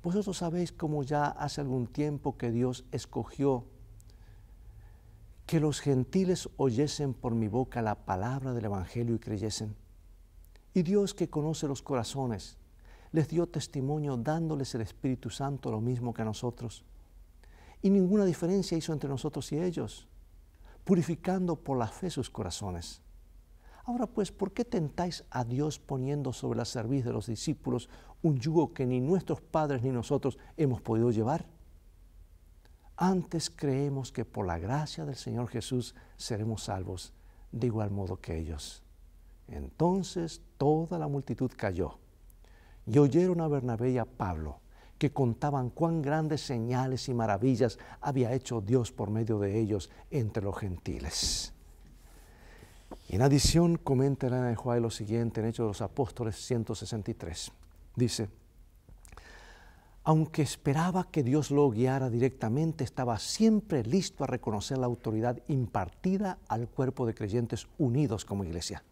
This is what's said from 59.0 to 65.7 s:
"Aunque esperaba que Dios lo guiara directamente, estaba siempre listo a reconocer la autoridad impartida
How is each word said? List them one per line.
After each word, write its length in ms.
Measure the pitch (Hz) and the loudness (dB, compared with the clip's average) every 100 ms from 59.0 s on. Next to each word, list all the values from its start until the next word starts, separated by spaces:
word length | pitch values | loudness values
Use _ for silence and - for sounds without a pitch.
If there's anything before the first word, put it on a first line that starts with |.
| - - - - - - - - - - | -20 -20 -20 -20 -20 -20 -20 -20 -20 -6
"Aunque 380 | - 156 151 - | 2 4 4 0
esperaba 680 | 143 - 151 143 175 180 175 | 0 0 0 2 2 0 0
que 120 | 165 | 0
Dios 280 | 123 151 139 | 2 2 4
lo 180 | 143 143 | 4 6
guiara 380 | 107 127 135 127 | 4 2 2 0
directamente, 760 | 113 127 127 110 127 165 156 127 | 2 2 2 -2 0 0 -2 -4
estaba 340 | - 123 110 | -2 -2 -2
siempre 640 | - - 220 214 - 147 | -4 4 4 4 2 0
listo 400 | 110 185 - - | 2 2 0 -4
a 40 | 135 | -2
reconocer 500 | 123 - 104 - 131 | -2 -2 -2 -2 0
la 80 | 123 | 0
autoridad 540 | 117 113 110 120 123 - | 0 -2 0 0 -2 -2
impartida 880 | 139 120 | 0 0